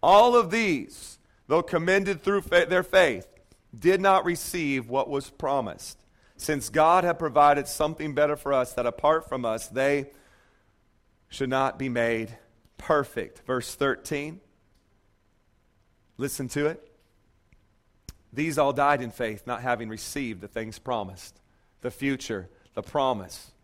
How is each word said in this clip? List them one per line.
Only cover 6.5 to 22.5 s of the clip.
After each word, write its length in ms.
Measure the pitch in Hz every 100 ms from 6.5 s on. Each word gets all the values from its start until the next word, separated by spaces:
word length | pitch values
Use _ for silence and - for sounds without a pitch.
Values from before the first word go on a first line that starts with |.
| 147 -
God 340 | 156 156 180
had 160 | 175 165
provided 480 | 160 131 147 143 131
something 480 | - 151 160 151
better 220 | 143 147 147
for 160 | 135
us, 220 | 139 123
that 120 | - 120
apart 420 | - 147 160 156
from 160 | 131
us 220 | 117 113 -
they 440 | 117 135 143 139 - _ _ _ _ _ _ _ _ _ _ _
should 220 | - 131
not 300 | 131 135 -
be 80 | 135
made 500 | 120 117 117 113 117 _ _ _ _
perfect." 640 | - 156 135 - - -
Verse 340 | - 127 -
thirteen. 680 | - 139 - - 147 147 170 _ _ _ _ _ _ _ _ _ _ _ _ _ _ _ _ _ -
Listen 300 | 135 - 127
to 180 | 143 147
it. 200 | 165 - _ _ _ _ _ _ _ _ _ _ _ - - _
"These 260 | 120 160 147
all 140 | 143
died 300 | 139 143 143
in 80 | 123
faith, 340 | - 117 104
not 160 | - 120
having 280 | 123 120 113
received 520 | 107 - 147 127 98
the 60 | 101
things 320 | - 113 107
promised," 600 | - 120 95 95 - _ _ _ _ _
the 100 | 123
future, 580 | - 139 135 - 107 90